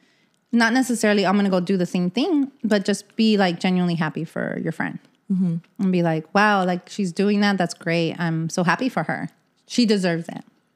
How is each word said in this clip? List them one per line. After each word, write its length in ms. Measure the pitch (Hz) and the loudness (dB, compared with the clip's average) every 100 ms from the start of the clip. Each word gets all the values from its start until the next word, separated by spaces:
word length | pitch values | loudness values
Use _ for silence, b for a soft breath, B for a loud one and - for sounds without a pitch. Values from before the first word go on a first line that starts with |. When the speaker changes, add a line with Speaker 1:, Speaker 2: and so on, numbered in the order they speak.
| _ _ _ _ _ | _ _ _ _ _
Speaker 1:
not 200 | 233 226 | 2 2
necessarily, 500 | 247 254 233 214 208 | 2 0 0 2 2
"I'm 120 | 190 202 | 2 2
gonna 120 | 202 | 2
go 100 | 185 | 0
do 160 | 175 196 | 0 0
the 80 | 175 | 0
same 240 | 185 180 | -2 -2
thing," 400 | 233 330 302 269 - | 0 0 0 -2 -4
but 220 | 214 208 | -2 0
just 320 | 196 196 - - | 0 -4 -4 0
be, 200 | 220 208 | 2 4
like, 220 | 185 170 | 2 0
genuinely 340 | 190 180 180 | 0 2 0
happy 300 | 165 156 - | 0 -2 -4
for 340 | 165 - - - | -8 -6 -6 -4
your 100 | - | -6
friend 260 | 160 - 165 _ _ - | -6 -6 -8 _ _ -4
Speaker 2:
Mm-hmm. 240 | 190 185 165 - - | -2 0 -2 -6 -4
Speaker 1:
and 120 | 190 | 0
be 100 | 180 | 2
like, 300 | 170 160 156 | 2 -2 -2
"Wow, 300 | 202 214 208 180 | 2 2 2 0
like, 220 | 180 - | -2 -6
she's 220 | - 190 | -6 -4
doing 280 | 165 202 208 | 0 0 2
that. 160 | 208 196 | 2 0
That's 180 | 170 | -2
great. 400 | - - 170 165 - | -4 -4 -2 -2 -2
I'm 300 | 170 160 160 | -4 -2 -4
so 120 | - | -2
happy 260 | 170 170 254 | 0 0 0
for 140 | - | -4
her. 240 | 156 160 175 _ _ _ - | -4 -6 -8 _ _ _ -8
She 180 | - | 0
deserves 440 | 233 214 180 165 165 | 2 2 0 -2 -6
it." 160 | - - _ _ | -12 -16 _ _